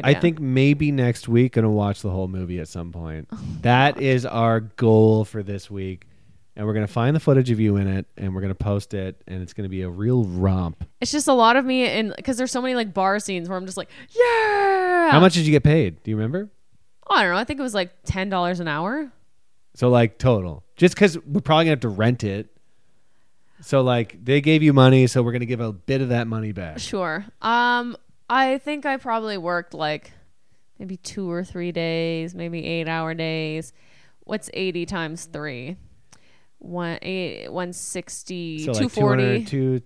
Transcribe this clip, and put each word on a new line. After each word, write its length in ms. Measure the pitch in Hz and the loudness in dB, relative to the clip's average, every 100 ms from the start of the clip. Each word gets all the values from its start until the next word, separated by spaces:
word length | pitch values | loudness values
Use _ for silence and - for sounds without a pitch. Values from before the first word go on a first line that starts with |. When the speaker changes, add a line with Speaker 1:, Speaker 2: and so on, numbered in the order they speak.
Speaker 1:
idea. 180 | 135 143 | 2 4
Speaker 2:
think 180 | 170 160 | 4 0
maybe 500 | 139 127 139 143 147 | 0 4 4 4 2
next 360 | 139 123 120 - | 2 0 0 2
week, 260 | 117 127 | 4 4
gonna 180 | - 110 | 2 2
watch 300 | 104 101 98 | 2 0 -2
the 80 | 104 | -4
whole 180 | 90 92 | -4 -4
movie 320 | 95 87 90 | -6 -6 -6
at 80 | 78 | -8
some 240 | 90 85 | -10 -10
point. 380 | 85 80 78 76 | -10 -10 -10 -12
Speaker 1:
Oh, 80 | 226 - 80 | -12 -12 -2
Speaker 2:
That 340 | 120 123 143 - | 4 6 4 2
Speaker 1:
God. 80 | |
Speaker 2:
is 220 | 135 127 123 | 2 2 0
our 340 | 113 117 113 | 0 2 2
goal 640 | 110 - 117 110 110 110 104 | -2 0 4 8 8 4 0
for 160 | 110 | -6
this 300 | 98 101 - | -8 -10 -10
week, 360 | 101 95 92 - - - - - - | -10 -10 -10 -16 -20 -20 -20 -20 -8
and 120 | 107 | -4
we're 60 | |
gonna 120 | 107 104 | -2 -2
find 280 | - 123 156 | 0 0 2
the 40 | |
footage 280 | - 135 127 | 4 4 4
of 100 | 110 | 2
you 180 | 107 101 | 2 2
in 100 | 98 | 0
it, 180 | 95 - - | -2 -6 -8
and 180 | 98 95 | -8 -4
we're 60 | |
gonna 120 | 95 | -6
post 400 | 92 104 101 - | -4 -2 -2 -4
it, 300 | 101 95 90 - | -8 -8 -10 -12
and 160 | 92 | -12
it's 120 | 90 | -10
gonna 160 | - 98 | -10 -8
be 120 | 92 | -6
a 80 | 90 | -8
real 360 | 87 110 123 104 | -4 0 0 0
romp. 580 | 90 95 92 87 - - - | 0 2 2 -2 -6 -14 -8
Speaker 1:
It's 100 | 240 | -4
just 160 | 294 302 | -2 2
a 60 | |
lot 220 | 262 226 254 | 4 6 4
of 100 | 262 | 2
me, 200 | 262 240 | 0 0
in, 240 | 185 220 - | 0 -4 -6
'cause 140 | - 240 | -6 -4
there's 140 | 254 | -4
so 100 | 254 | -4
many, 140 | 254 247 | -4 -4
like, 180 | 220 | -4
bar 240 | 180 190 208 | -2 0 0
scenes 280 | 208 185 170 | -2 -6 -6
where 80 | 185 | -8
I'm 80 | 185 | -8
just 120 | 185 | -10
like, 120 | - - - | -12 -14 -10
"Yeah!" 1000 | 453 480 466 427 403 392 381 370 359 330 | 2 4 4 2 2 2 2 2 2 4
Speaker 2:
How 100 | 165 | 6
much 140 | 185 | 6
did 140 | 170 156 | 4 4
you 40 | |
get 120 | 147 | 4
paid? 400 | 147 160 104 80 | 4 4 2 -4
Do 80 | - | -6
you 60 | 107 | -4
remember? 320 | 110 170 208 - - - - - - | -2 -4 -8 -16 -20 -20 -20 -18 -2
Speaker 1:
Oh, 60 | 392 | 0
I 80 | |
don't 80 | 190 | 2
know. 60 | 180 | 0
I 40 | |
think 160 | 233 285 | -4 -6
it 40 | |
was, 100 | 254 | -4
like, 180 | 208 180 - | -4 -4 -8
ten 260 | - 190 196 | -8 -6 -2
dollars 300 | 190 175 180 | -2 -2 -2
an 80 | 165 | -4
hour. 440 | 147 180 277 285 - - - - - - - | -4 -4 -6 -8 -14 -20 -20 -20 -20 -20 -2
Speaker 2:
So, 140 | 123 | 4
like, 300 | 123 113 - | 4 4 2
total. 440 | 131 113 87 76 - - | 2 2 0 -10 -14 2
Just 200 | 175 - | 2 4
'cause 200 | 202 156 - | 2 2 -6
we're 140 | 151 | -4
probably 240 | 143 156 165 | 2 2 4
gonna 60 | |
have 80 | 147 | 2
to 100 | 117 | 0
rent 340 | 98 110 123 104 | 0 2 2 -2
it. 240 | 98 - - - - - - _ _ _ _ _ - | -6 -10 -18 -20 -20 -20 -20 _ _ _ _ _ -20
So, 200 | - 139 | -2 2
like, 420 | 127 123 110 82 | 2 0 -2 -6
they 180 | 117 143 | 0 2
gave 200 | 143 160 | 4 4
you 120 | 151 | 6
money, 340 | 139 131 131 127 | 8 8 8 6
so 160 | 131 | 2
we're 80 | 120 | 0
gonna 140 | 120 117 | -2 -4
give 160 | 120 | -4
a 100 | 117 | -6
bit 300 | 95 - 135 | -8 -4 -2
of 80 | 131 | 0
that 180 | 120 113 | 0 -2
money 240 | 110 107 | -4 -6
back. 280 | 101 87 78 | -8 -10 -10
Speaker 1:
Sure. 460 | - 202 175 160 202 - | -8 -6 -4 -6 -10 -8
Um, 540 | 220 240 240 240 240 - _ - - | -2 0 2 0 -4 -12 _ -20 -4
I 280 | 247 262 269 | 0 0 0
think 260 | 294 294 285 | -4 -6 -4
I 120 | 269 | -6
probably 400 | 262 226 220 202 | -4 -4 -4 -6
worked, 360 | 170 175 170 | -4 -4 -6
like, 380 | 151 151 151 - - - - - - - - | -6 -4 -4 -8 -20 -20 -20 -20 -20 -20 -18
maybe 180 | 190 185 | -14 -14
two 320 | - - 185 | -12 -8 -6
or 120 | 170 | -6
three 280 | 185 180 175 | -8 -8 -6
days, 640 | 170 165 165 165 165 165 180 | -4 -4 -2 -4 -4 -6 -8
maybe 280 | 170 170 156 | -8 -8 -6
eight-hour 480 | 165 160 165 160 | -6 -4 -4 -4
days. 580 | 165 160 160 156 156 160 - - - - - - | -6 -4 -4 -4 -6 -10 -18 -20 -20 -20 -20 -10
What's 240 | 214 - | -10 -8
eighty 320 | - 185 175 170 | -6 -6 -6 -6
times 400 | 190 160 170 - | -6 -6 -10 -14
three? 520 | 151 147 123 127 185 - _ _ - - _ _ _ | -12 -10 -10 -12 -14 -18 _ _ -20 -20 _ _ _
One, 380 | - 175 170 165 | -12 -8 -8 -8
eight, 500 | - 185 170 53 57 | -8 -6 -6 -10 -10
one 220 | 135 180 | -8 -8
sixty, 840 | 180 - 185 - - - 180 170 156 156 | -10 -10 -10 -10 -14 -12 -10 -8 -8 -4
Speaker 2:
So, 60 | |
like, 80 | 110 | -2
Speaker 1:
two 80 | - | -2
forty. 340 | - 135 127 | 2 4 4
Speaker 2:
two 40 | 127 | 2
hundred, 180 | 120 107 | 0 -2
two, 320 | 139 131 127 | -2 0 0